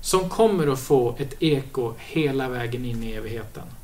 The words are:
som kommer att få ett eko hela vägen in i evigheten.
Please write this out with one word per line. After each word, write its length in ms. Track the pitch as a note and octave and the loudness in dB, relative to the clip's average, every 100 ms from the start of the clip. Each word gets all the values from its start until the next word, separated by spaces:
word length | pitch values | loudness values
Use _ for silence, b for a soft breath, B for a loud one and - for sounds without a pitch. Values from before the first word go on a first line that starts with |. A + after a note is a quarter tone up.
som 280 | - F#3+ F3+ | 2 2 2
kommer 380 | - A3+ F#3+ D3 | 4 4 6 2
att 120 | C3 | 0
få 360 | - C#3 A#2 - | 4 4 4 0
ett 240 | C#3+ - | -6 0
eko 500 | D#3+ C#3 C3 - A#2 A2+ | 2 2 0 -4 -4 -6
hela 520 | - D#3+ D3 C3+ C3 | -6 0 0 0 -2
vägen 360 | B2 A#2+ B2 B2 | -4 -4 -4 -4
in 180 | A#2 | -4
i 80 | A2 | -4
evigheten. 520 | G#2+ A2 A2+ G#2 - - A#2+ | -6 -6 -8 -8 -12 -14 -14